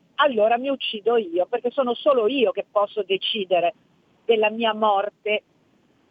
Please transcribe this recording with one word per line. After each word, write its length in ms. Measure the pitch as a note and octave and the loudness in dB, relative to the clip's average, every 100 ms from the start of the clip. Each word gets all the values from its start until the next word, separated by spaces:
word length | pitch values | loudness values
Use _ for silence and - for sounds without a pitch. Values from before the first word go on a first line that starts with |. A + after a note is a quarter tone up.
| _ - | _ 0
allora 420 | D4 A3+ G#3 A#3+ | 0 2 2 2
mi 100 | C4+ | -2
uccido 480 | C4+ - A3 G3+ A#3+ | -4 -6 -6 0 0
io, 300 | F#3+ E3+ F3 | 0 -2 -2
perché 240 | A#3+ B3 | -2 -4
sono 240 | C4 B3 | -2 -2
solo 340 | A#3 D#4 C4+ G#3+ | 0 2 2 2
io 220 | C#4 G#3+ | 2 0
che 160 | F3+ - | 0 -4
posso 320 | G#3 G3+ - | -2 -2 -2
decidere 720 | F#3+ F#3+ - A3+ F#3 F3+ E3+ - _ _ _ _ - | -4 -2 -2 -4 0 0 0 -4 _ _ _ _ -2
della 240 | A3+ G#3+ | 2 0
mia 240 | A3 A3+ | 0 -2
morte 680 | G#3+ G#3+ G3 G#3 - G#3 G#3+ - _ _ _ _ _ _ | 2 2 2 -2 -6 -4 -4 -6 _ _ _ _ _ _